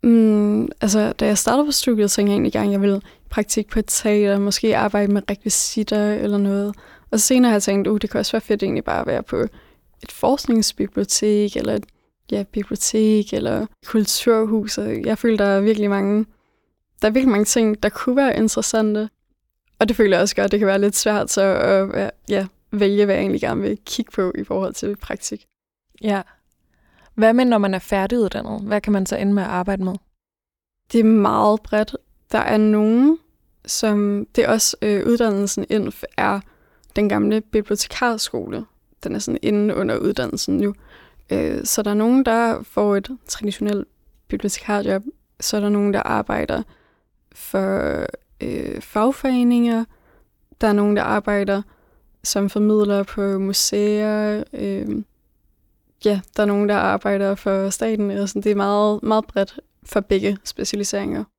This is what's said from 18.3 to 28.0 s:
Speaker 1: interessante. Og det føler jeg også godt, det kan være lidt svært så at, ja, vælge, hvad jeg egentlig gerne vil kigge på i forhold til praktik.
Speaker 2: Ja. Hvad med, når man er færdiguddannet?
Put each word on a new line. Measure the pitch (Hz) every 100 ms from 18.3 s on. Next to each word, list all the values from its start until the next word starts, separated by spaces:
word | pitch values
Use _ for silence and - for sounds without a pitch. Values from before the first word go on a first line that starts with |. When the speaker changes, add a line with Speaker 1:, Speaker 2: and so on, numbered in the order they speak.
| -
Speaker 1:
interessante. | 220 - 220 220 214 208 214 _ _ _ _ _ _ _
Og | 214
det | 226
føler | 214 180
jeg |
også | 196 -
godt, | 196
det | 208
kan | 202
være | 196
lidt | 202 202
svært | 220 208 -
så | -
at, | 196 190 196 196 196 - 196 - -
ja, | 196 190 _ _
vælge, | 208 196 202
hvad | 208
jeg | 196
egentlig | 196 190
gerne | - -
vil | 202 208 -
kigge | - 226
på | - 185 -
i |
forhold | - 190 190
til | - 202 202
praktik. | - 196 - 214 _ _ _ _ _ _
Speaker 2:
Ja. | 208 196 180 _ _ _ _ _ _ _ _
Hvad | - 220
med, | 240
når | 254 226
man | 202
er | 190
færdiguddannet? | - 202